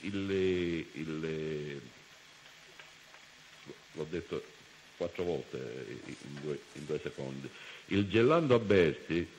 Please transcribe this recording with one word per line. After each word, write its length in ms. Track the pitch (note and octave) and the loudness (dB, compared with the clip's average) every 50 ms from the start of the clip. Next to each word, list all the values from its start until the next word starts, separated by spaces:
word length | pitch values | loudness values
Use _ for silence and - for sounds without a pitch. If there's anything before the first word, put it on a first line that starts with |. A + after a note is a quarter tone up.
il, 280 | - F#2 G2+ G2 G2 G2 G2 F#2+ F#2 F#2 F2+ F2+ F2 E2+ E2+ E2 D2 - | -8 -6 -4 -4 -2 0 2 2 4 4 4 2 2 0 0 -2 -4 -6
il, 920 | - - D#2+ D#2+ D#2 D#2 D#2+ D#2+ D#2+ D#2 D#2 D#2 D#2 D2+ D2 D2 C#2+ C#2 C2+ B1+ - - - - - - - - - - - - - - - - - - - - - - - - - - - - - - - - - - - C#2+ C#2+ - - - - | -8 -8 -6 -6 -4 -4 -4 -4 -4 -4 -4 -4 -4 -4 -4 -6 -8 -10 -12 -14 -18 -20 -20 -20 -20 -20 -20 -20 -20 -20 -20 -20 -20 -20 -20 -20 -20 -20 -20 -20 -20 -20 -20 -20 -20 -20 -20 -20 -20 -20 -20 -20 -20 -18 -16 -16 -16 -16 -18 -16 -10
l'ho 140 | D#2+ D#2 D#2 | -8 -6 -4
detto 360 | E2+ F2 E2 - F2 D2+ - - - - - - - - - - - | -4 -6 -4 -4 -6 -6 -6 -8 -14 -20 -20 -20 -20 -20 -20 -20 -8
quattro 280 | - F2 F2 - - F2+ | -6 -6 -4 -2 -2 -2
volte 340 | F2 E2+ C#2 B1+ - - C2 C2 A#1 A1+ C2 B1 G#1+ A#1+ - - | 0 0 -2 -4 -6 -8 -8 -8 -8 -8 -8 -8 -10 -10 -10 -10
in 360 | - - - - - C#2+ C#2+ | -12 -12 -12 -12 -12 -12 -8
due, 180 | C#2+ D2+ D2 C#2 - - - | -6 -4 -6 -6 -8 -12 -14
in 120 | C#2+ D2 | -12 -6
due 140 | D2 D2+ D2 | -4 -4 -4
secondi, 480 | - D2+ C#2+ - C#2 C2+ C2+ C2+ C#2 - - - - - - - - - | -4 -6 -6 -6 -8 -6 -6 -8 -10 -10 -12 -14 -16 -16 -16 -16 -6 0
il 220 | - G2 G2+ G2 | 2 2 2 4
Gerlando 440 | F2 A2 A#2 C3 D#3 E3+ E3 C#3 B2 | 4 6 6 8 6 6 6 6 6
Alberti 720 | A#2+ A2+ G2 G2+ F#2+ F2 D#2 C#2+ - - - D#2+ E2+ E2+ - - | 4 6 6 8 8 8 6 4 0 -4 -2 0 0 0 -2 -6